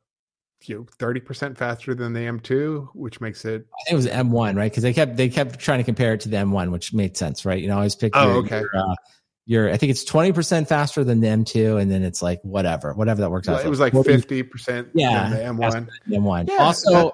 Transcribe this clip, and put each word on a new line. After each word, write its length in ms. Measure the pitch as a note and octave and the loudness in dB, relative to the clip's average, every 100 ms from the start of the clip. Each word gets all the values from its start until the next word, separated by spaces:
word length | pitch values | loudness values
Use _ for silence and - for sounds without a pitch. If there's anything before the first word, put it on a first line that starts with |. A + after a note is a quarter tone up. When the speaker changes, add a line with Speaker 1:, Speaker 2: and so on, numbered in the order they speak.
| _ _ _ _ _ _ - | _ _ _ _ _ _ -14
Speaker 1:
you 80 | G#2+ | -14
know, 80 | A#2+ - | -14 -6
thirty 220 | A#2+ B2 | -4 -4
percent 360 | - B2 C#3+ B2 | -6 -8 -8 -6
faster 360 | B2 A#2 - | -6 -6 -6
than 180 | B2 A#2+ | -6 -4
the 80 | A#2 | -4
M 200 | A#2 A#2 | -6 -8
two, 480 | - C3 D3+ D3+ C3+ | -2 -2 -2 -6 -10
which 260 | - B2+ - | -12 -14 -10
makes 240 | A2+ G#2 | -10 -8
it 220 | A2 A2 - | -8 -8 -10
Speaker 2:
I 120 | - | -12
think 80 | - | -2
it 40 | E3 | 0
was 100 | B2 | 0
M 240 | B2 B2 | 0 0
one, 260 | A#2 G#2+ G2 | 2 2 2
right? 160 | G#2+ | 0
'Cause 100 | A#2 | 0
they 100 | B2 | 0
kept, 240 | A#2+ C#3+ A#2+ | 2 0 2
they 120 | B2+ | 0
kept 300 | D3+ C3 - | 0 -2 -4
trying 200 | - C3 | -2 0
to 60 | |
compare 280 | A#2+ A2 A#2 | 0 0 0
it 60 | G#2+ | 0
to 80 | A2 | -2
the 80 | G#2 | -2
M 140 | G2 | 0
one, 180 | G2 F2+ | 0 0
which 220 | F2 - | -4 -4
made 240 | A2 F#2+ - | -2 -2 -2
sense, 280 | D#2+ C#2 | -6 -4
right? 160 | G2 F#2 | -4 -2
You 80 | F#2+ | -2
know, 60 | |
I 40 | G2+ | 0
always 160 | G2+ | 0
pick 180 | - A2 D3 | 0 2 4
Speaker 1:
Oh, 100 | C3 | 4
Speaker 2:
your, 100 | B2 | 4
Speaker 1:
okay. 160 | G#2+ A2 | 0 -4
Speaker 2:
your, 100 | G#2 F#2+ | -2 -2
uh, 180 | F#2+ F2+ _ _ _ _ - | -2 -4 _ _ _ _ -2
your, 240 | A2+ G#2 | 2 2
I 60 | G#2+ | 2
think 140 | C#3+ | 2
it's 140 | B2+ | 0
twenty 280 | - D#3 F3+ | 2 2 4
percent 360 | F3 D#3+ E3 D3 | 2 2 0 2
faster 360 | D3+ D3 - | 0 0 0
than 160 | B2+ A2+ | 2 2
the 80 | A2 | 4
M 160 | A2 | 2
two, 320 | A2 A2+ A2 G#2+ | 0 2 2 2
and 140 | G2 | 2
then 120 | F#2+ | 0
it's 200 | F#2 - | -2 -2
like, 180 | F2 F2+ | -4 -4
whatever, 520 | G2 G2 F2+ D#2+ D2 | -4 -2 -2 -2 -6
whatever 260 | G2 A2 G#2+ | -2 0 0
that 100 | F#2+ | 0
works 180 | F#2 - | -2 -2
out 40 | |
Speaker 1:
Well, 80 | - | 0
it 40 | |
Speaker 2:
to. 60 | D3+ | 0
Speaker 1:
was, 100 | C#3 | 2
like, 120 | C3 | 4
Speaker 2:
Forty, 200 | C3 C3+ | 4 6
Speaker 1:
fifty 300 | C3+ - C3 | 4 4 -4
percent 460 | B2+ A#2+ - A#2+ A#2+ | -6 -10 -8 -6 -2
Speaker 2:
yeah, 340 | E3 C3 G#2+ G2 | 0 2 2 0
Speaker 1:
than 20 | |
the 60 | A#2 | -2
Speaker 2:
faster 100 | A#2+ | -4
Speaker 1:
M 100 | A2+ | -2
one. 140 | A#2 A2+ | -2 -2
Speaker 2:
than 20 | A#2 - - | -6 -14 -6
the 100 | G#2 | -2
M 80 | |
one. 220 | G2+ F2 E2+ | 0 0 -2
Speaker 1:
Yeah, 80 | G4 | 2
Speaker 2:
Also, 320 | D3+ E3+ G3+ | 2 2 2
Speaker 1:
that 220 | F3 D#3+ | 4 2